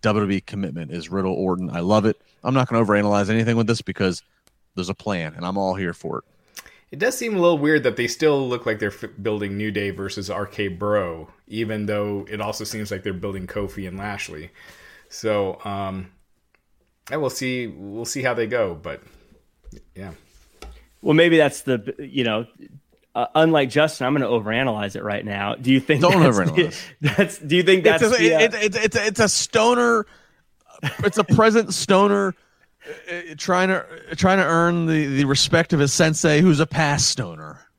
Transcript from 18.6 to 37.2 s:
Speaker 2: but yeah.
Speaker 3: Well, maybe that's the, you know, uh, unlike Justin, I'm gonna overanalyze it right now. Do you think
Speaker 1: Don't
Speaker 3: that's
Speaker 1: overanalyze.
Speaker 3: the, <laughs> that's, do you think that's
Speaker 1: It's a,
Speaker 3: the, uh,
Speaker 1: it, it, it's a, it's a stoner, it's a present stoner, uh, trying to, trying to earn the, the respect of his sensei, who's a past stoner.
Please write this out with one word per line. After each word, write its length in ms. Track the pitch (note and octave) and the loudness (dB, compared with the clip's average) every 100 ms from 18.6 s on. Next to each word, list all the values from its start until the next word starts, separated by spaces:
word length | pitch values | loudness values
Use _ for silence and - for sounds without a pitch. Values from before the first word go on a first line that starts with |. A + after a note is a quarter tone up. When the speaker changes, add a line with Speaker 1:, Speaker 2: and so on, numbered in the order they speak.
| G#2 | -2
Speaker 2:
but 260 | E2 E2 C#2+ - _ _ _ _ _ - - _ | -4 -10 -14 -16 _ _ _ _ _ -20 -20 _
yeah. 180 | - F#2+ D#2 _ _ _ _ - - _ _ | -18 -16 -18 _ _ _ _ -20 -20 _ _
Speaker 3:
Well, 120 | - | 2
maybe 220 | D#3 E3+ E3 | 6 6 6
that's 260 | D3 - | 4 0
the, 320 | - B2+ G#2 - | -4 -4 -4 -12
you 260 | C#3 C3 | -8 -2
know, 220 | A#2+ G#2+ A#2 _ - - _ _ _ | -2 -2 -4 _ -20 -20 _ _ _
uh, 120 | - A#2+ D#3 | -6 -2 2
unlike 340 | D#3+ D#3 C3+ | 4 4 2
Justin, 360 | C#3+ D3+ - B2+ | 2 0 0 -2
I'm 60 | |
gonna 140 | D3 A#2+ | 0 0
overanalyze 680 | A#2 G#2 A2+ C3 G#2+ G#2 - | -2 0 -2 -2 -2 -4 -6
it 80 | |
right 200 | G#2 G#2 | -6 -6
now. 300 | G#2+ G2+ G2+ | -6 -6 -4
Do 180 | - B2+ | -4 2
you 60 | C3 | 2
think 240 | C3 D3 | 4 2
Speaker 1:
Don't 180 | E3+ F#3+ | 4 6
Speaker 3:
that's 160 | D3 G#2+ | 6 4
Speaker 1:
overanalyze. 480 | E2+ D#2+ D#3+ - - - | 2 2 0 -2 -16 -4
Speaker 3:
the, 80 | D3 | -4
<laughs> 80 | - | 0
that's, 220 | G3+ - | -2 -2
do 180 | D3+ F3 | -2 0
you 60 | |
think 220 | F3 F#3 | 4 4
that's 180 | D#3+ D#3+ | 4 4
Speaker 1:
It's 160 | A3 A#3+ | 2 4
a, 0 | |
Speaker 3:
the, 160 | E3+ | 4
uh, 60 | D#3+ | 4
Speaker 1:
it, 140 | - | 2
it, 220 | A3+ G#3+ A3 | 2 -2 0
it's 200 | G#3+ A#3 | -2 0
a, 100 | G#3+ | -2
it's 140 | G#3 | 0
a 80 | G#3+ | 0
stoner, 800 | - - A3+ A3 A#3+ A#3+ A3+ G#3 _ _ _ _ _ _ - D3 - | 0 0 2 4 4 2 0 -2 _ _ _ _ _ _ -8 -8 -2
it's 180 | G#3 - | -2 0
a 60 | |
present 480 | G#3 - A3 A3 A3 | 2 6 6 6 2
stoner, 600 | F#3 - F#3+ G3+ G3+ G3 F3+ _ _ _ _ - D3+ - | -4 4 4 6 2 0 -4 _ _ _ _ -18 -18 -12
uh, 260 | F3 E3+ D#3 | -12 -12 -10
trying 320 | - F3+ F#3 | 0 2 2
to, 180 | F#3+ - - - E3 | 0 -4 -16 -14 0
trying 220 | F#3 F#3+ | 4 4
to 60 | |
earn 420 | D#3 E3 E3+ F3 E3 | 4 4 4 2 2
the, 200 | D#3+ D3 | 2 2
the 180 | C3+ C#3 | 2 2
respect 460 | C#3 - E3 E3 | 2 4 2 4
of 60 | E3 | 2
his 140 | C#3+ | 2
sensei, 480 | - D#3+ D#3 E3 D3+ | 4 2 4 4 6
who's 180 | F3+ D3 | 6 6
a 80 | D#3 | 2
past 420 | C3 D#3 C#3+ - | 0 0 2 0
stoner. 520 | - | -2